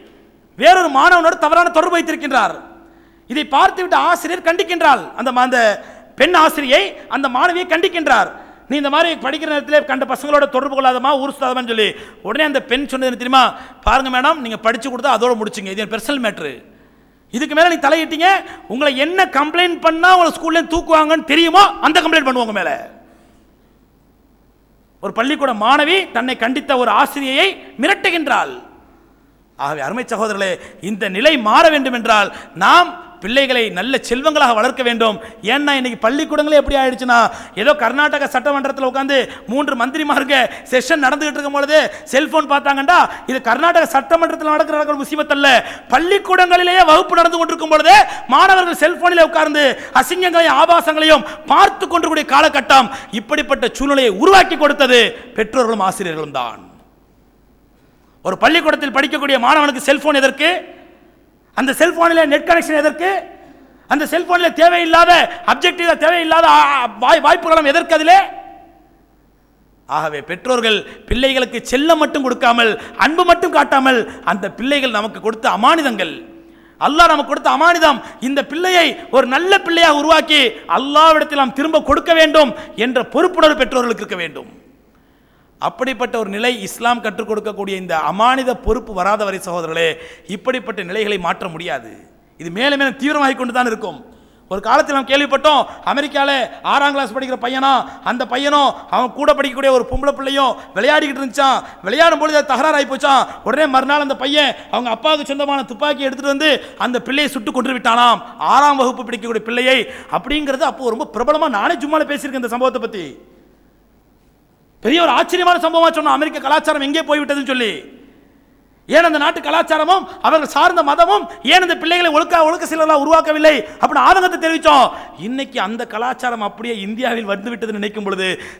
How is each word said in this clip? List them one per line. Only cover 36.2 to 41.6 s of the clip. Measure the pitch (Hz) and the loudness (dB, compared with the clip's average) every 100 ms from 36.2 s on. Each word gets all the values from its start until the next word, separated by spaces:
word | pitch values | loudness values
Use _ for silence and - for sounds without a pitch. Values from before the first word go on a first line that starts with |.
| 311 302 294 | -4 -2 2
எப்படி | 302 277 277 | 2 2 0
ஆயிடுச்சுன்னா, | 262 254 254 240 214 - - - | 0 -2 0 2 2 -2 -14 -4
ஏதோ | 233 294 | 0 2
கர்நாடக | 226 262 294 285 277 | 0 0 0 0 -2
சட்டமன்றத்தில் | 262 233 285 269 269 262 | -2 -2 -2 -4 -4 -4
உட்கார்ந்து | 262 269 277 220 - - | -4 -2 -2 -2 -10 -8
மூன்று | 254 294 262 | -4 -4 -2
மந்திரிமார்க | 240 302 294 285 269 269 226 - - | -4 -4 -2 -2 0 0 0 -4 -4
செஷன் | 254 247 320 | -2 0 0
நடந்துகிட்டு | 277 285 302 | 0 0 -4
இருக்கும் | 294 285 | -4 -4
பொழுது | 285 | -4